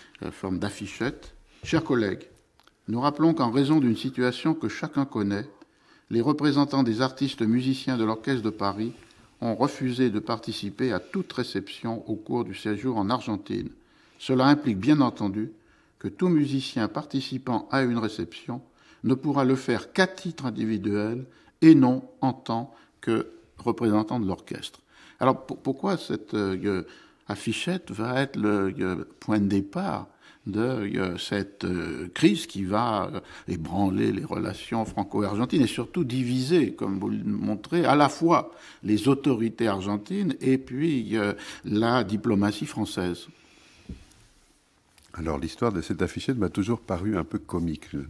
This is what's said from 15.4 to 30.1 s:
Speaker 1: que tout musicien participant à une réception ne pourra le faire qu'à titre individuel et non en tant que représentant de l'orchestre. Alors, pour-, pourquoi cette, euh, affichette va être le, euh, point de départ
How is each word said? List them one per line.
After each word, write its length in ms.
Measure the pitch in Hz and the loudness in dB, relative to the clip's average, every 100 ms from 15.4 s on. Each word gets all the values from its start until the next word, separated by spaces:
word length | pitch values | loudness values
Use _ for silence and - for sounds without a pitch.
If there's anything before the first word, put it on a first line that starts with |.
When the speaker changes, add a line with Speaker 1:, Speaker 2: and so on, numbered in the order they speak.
| 110 - _ _ _ _ | -6 -10 _ _ _ _
Speaker 1:
que 100 | - | -10
tout 220 | - 180 | -2 2
musicien 580 | 160 135 135 131 120 104 | 4 2 0 -2 -4 -4
participant 800 | - 147 135 135 131 127 113 - | -4 -4 -4 -4 -6 -4 -4 0
à 100 | 135 | 0
une 160 | 123 117 | 2 0
réception 640 | 110 - - - - 123 - _ - - | -2 -4 -8 -10 -10 -10 -12 _ -20 -4
ne 120 | 117 131 | 0 0
pourra 280 | 151 139 | 2 2
le 120 | 131 131 | 2 2
faire 360 | - 107 - | 0 -2 0
qu'à 140 | - 185 | 2 2
titre 400 | - 175 - 131 | 0 -10 -6 -6
individuel 800 | 110 110 107 104 104 107 123 131 - _ _ | -4 -2 -2 -2 -2 -2 -6 -10 -18 _ _
et 100 | 160 | 10
non 340 | 147 127 131 - - | 10 8 4 -4 -4
en 100 | 135 | -2
tant 440 | - - 117 - - _ _ | -2 -4 -4 -6 -14 _ _
que 240 | - 110 - - _ - | 0 0 0 -10 _ -6
représentant 600 | 120 107 117 107 107 123 | -2 0 2 2 2 -2
de 80 | 95 | -2
l'orchestre. 540 | 90 - - - - _ - - - | -4 -8 -12 -12 -16 _ -20 -20 0
Alors, 280 | 127 131 - | 2 2 -2
pour-, 100 | 131 | -6
pourquoi 400 | 135 131 190 175 | -4 -2 -2 -2
cette, 380 | - 107 - 104 | -2 -6 -4 -2
euh, 480 | 98 92 101 92 - - - _ - | 0 0 0 -2 -4 -14 -20 _ -10
affichette 640 | 101 120 110 - 185 - | -6 -4 -4 -4 -6 -6
va 320 | 107 117 127 | -8 -2 0
être 160 | 139 120 | -2 0
le, 340 | 104 104 98 98 | 2 2 0 -2
euh, 260 | 95 85 - - | -2 -4 -8 -10
point 200 | - 107 | 0 2
de 80 | 101 | 4
départ 600 | 98 98 180 196 98 101 | 2 0 -4 -4 -6 -8